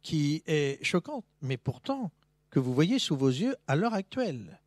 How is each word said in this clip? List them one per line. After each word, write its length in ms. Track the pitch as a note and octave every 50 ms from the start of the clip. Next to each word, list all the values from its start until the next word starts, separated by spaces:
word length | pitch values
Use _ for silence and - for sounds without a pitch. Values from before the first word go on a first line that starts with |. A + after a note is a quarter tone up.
qui 400 | _ - F3 D#3 D3 C#3+ D3+ D#3 -
est 340 | - D#3+ D3+ D3 C#3 C#3 - -
choquante, 400 | - - F3+ E3+ - D4+ B3+ - _ _ _
mais 160 | - C3 C3+
pourtant, 540 | A#2+ _ - - - _ - C4+ C#4 B3 E3 _ _ _ _ _ _ _ _
que 100 | - D3+
vous 140 | C3 B2+ B2+
voyez 240 | B2+ D#3 F3+ B3+
sous 200 | C4+ - - D#3+
vos 100 | C3+ C3+
yeux 300 | C3+ B2+ C3 G3 B3+ C#4 - _
à 80 | - C3
l'heure 180 | D3+ G#3 A#3 A3+
actuelle. 680 | G#3 G3 _ - C4 B3+ G#3 C#3 A#2+ G#2+ E2 - - _